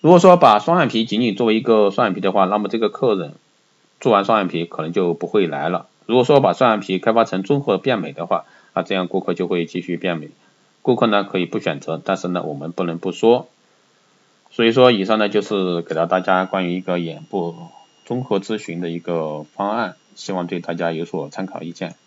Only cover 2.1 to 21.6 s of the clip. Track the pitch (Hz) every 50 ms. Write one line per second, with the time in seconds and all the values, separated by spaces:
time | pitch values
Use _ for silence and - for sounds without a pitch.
2.1 | 95 98 92 98 92 104 95 92 101 104 104 101 110 113 113 104 - - 131 127
3.1 | 107 95 82 73 73 - _ _ _ _ _ _ _ _ _ _ _ _ - 139
4.1 | 110 98 95 98 113 107 98 90 - 85 85 - - - 78 78 85 98 92 87
5.1 | 85 - - 82 - 107 95 82 76 71 73 82 90 - - _ _ _ _ -
6.1 | 113 127 123 123 151 139 120 98 87 - 135 120 110 104 92 - 95 92 - 117
7.1 | 110 117 117 113 - 95 95 - 143 143 139 - 104 92 - 135 127 104 82 -
8.1 | - 73 85 95 101 82 - _ _ _ _ _ _ 90 87 - 98 95 92 87
9.1 | - 95 90 - 90 87 92 85 95 87 85 80 - 90 85 - 87 82 - 92
10.1 | 85 80 76 76 - _ _ _ _ _ _ _ _ _ _ - 127 117 127 113
11.1 | 107 101 98 98 - 95 90 82 - 110 - 90 78 71 - - 82 82 - -
12.1 | 95 92 - 92 90 87 85 80 76 71 73 82 85 - 95 85 82 85 85 95
13.1 | 87 - - 113 120 127 - - _ _ _ _ _ _ _ _ _ _ _ _
14.1 | _ _ _ _ _ _ _ _ _ - 117 113 113 131 127 127 123 101 95 98
15.1 | 110 107 107 101 95 107 98 - 107 98 95 90 87 85 85 - 82 80 85 85
16.1 | 95 92 90 - 95 92 95 95 - 95 92 87 87 92 92 - 90 87 87 82
17.1 | 80 78 78 _ - 98 87 87 85 85 85 85 - - _ _ _ _ _ -
18.1 | 123 123 127 - 107 98 98 - 110 107 - - 85 85 90 85 85 85 85 -
19.1 | 87 82 80 78 76 76 76 - _ - 101 101 107 117 117 92 87 _ _ _
20.1 | _ - - - 98 90 90 85 95 87 85 - 85 82 87 85 82 80 85 -
21.1 | - 87 71 71 - - 95 95 - -